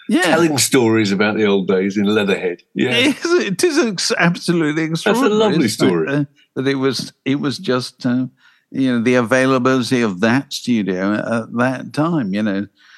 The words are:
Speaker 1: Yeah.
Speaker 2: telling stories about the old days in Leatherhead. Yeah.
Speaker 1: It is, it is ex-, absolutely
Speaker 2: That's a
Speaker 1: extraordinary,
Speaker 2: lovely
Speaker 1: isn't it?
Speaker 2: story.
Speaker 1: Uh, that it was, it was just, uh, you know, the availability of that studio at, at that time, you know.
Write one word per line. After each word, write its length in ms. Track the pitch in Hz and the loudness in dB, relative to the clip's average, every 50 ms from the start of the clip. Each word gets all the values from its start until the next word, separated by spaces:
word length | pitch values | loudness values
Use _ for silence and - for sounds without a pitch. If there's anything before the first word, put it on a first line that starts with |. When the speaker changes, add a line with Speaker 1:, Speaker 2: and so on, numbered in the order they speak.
| - - | -4 -2
Speaker 1:
Yeah. 140 | 214 320 370 | 0 2 2
Speaker 2:
telling 340 | - - 160 170 160 147 | 2 2 2 2 2 2
stories 560 | 131 - - - 135 117 113 113 110 110 98 101 | 0 0 2 2 2 4 4 4 2 2 2 0
about 240 | 95 104 107 104 | 0 0 0 0
the 80 | 107 107 | 0 2
old 240 | 101 101 98 90 90 | 2 2 2 2 0
days 300 | 98 92 98 101 95 107 | 0 0 0 0 -2 0
in 60 | 101 | 0
Leatherhead. 560 | 101 107 107 101 98 95 - 92 90 87 - _ _ - | 0 2 2 0 0 -2 -2 -2 -4 -6 -8 _ _ -4
Yeah. 180 | - - 127 240 | -2 -2 0 2
Speaker 1:
It 300 | 240 262 302 262 - - | 2 2 2 0 -2 -2
is, 100 | 339 349 349 320 | 0 0 0 0
it 200 | 202 190 - - | -2 -2 0 0
is 140 | 359 285 302 | 2 2 2
ex-, 340 | 294 226 190 - - - 226 | 0 0 -2 -4 -4 -2 0
absolutely 680 | - 180 175 175 - - - 175 170 151 147 151 160 160 156 | 2 2 2 0 0 -2 -2 0 0 0 0 0 -2 -2 -2
Speaker 2:
That's 160 | 165 160 - | -4 -2 0
a 60 | - | 0
Speaker 1:
extraordinary, 240 | 202 240 269 202 208 214 220 208 - | 0 2 2 2 2 2 2 2 2
Speaker 2:
lovely 120 | 170 120 | 2 2
Speaker 1:
isn't 200 | 107 - - - | 0 0 0 0
it? 20 | 98 | 0
Speaker 2:
story. 200 | 90 82 80 139 | 2 0 0 -2
Speaker 1:
Uh, 160 | 139 147 143 - _ _ _ _ _ | -2 -2 -2 -4 _ _ _ _ _
that 140 | 135 131 135 | -4 -2 -2
it 60 | 139 | 0
was, 400 | 135 131 135 120 - - - - _ _ | 0 0 0 -2 -2 -6 -10 -14 _ _
it 120 | 135 135 | -4 -2
was 200 | 143 143 143 120 | -2 -2 -4 -6
just, 480 | - 95 113 127 127 120 - - _ - | -4 -4 -2 -2 -2 -4 -6 -10 _ -4
uh, 220 | 127 123 127 127 127 - _ _ _ _ _ _ _ | -2 0 0 -2 -4 -8 _ _ _ _ _ _ _
you 220 | - 127 135 127 123 | -4 -2 -2 0 0
know, 100 | 117 110 | 0 0
the 120 | 123 123 | 2 2
availability 880 | 127 120 104 131 131 131 131 135 127 123 131 131 131 120 113 135 123 120 | 2 2 2 2 2 2 2 2 2 2 2 2 0 0 0 0 0 0
of 180 | 107 95 87 | 0 0 0
that 320 | 107 113 120 139 135 - - | 0 2 2 0 -2 -4 -10
studio 640 | - - 127 120 110 98 95 92 90 95 101 104 | -8 -4 0 0 0 0 0 -2 -2 -2 -2 -2
at, 120 | - - | -2 -2
at 300 | - 117 117 110 - - | -4 -4 -4 -4 -4 -2
that 360 | 117 123 131 131 131 131 131 - | -2 -2 -2 -2 -4 -8 -8 -4
time, 400 | 143 151 170 175 156 120 92 95 | -2 -2 0 0 -2 -2 -2 -2
you 80 | 104 107 | -2 -2
know. 240 | 107 95 98 104 - _ _ _ - - | -2 -2 -4 -6 -8 _ _ _ -20 -20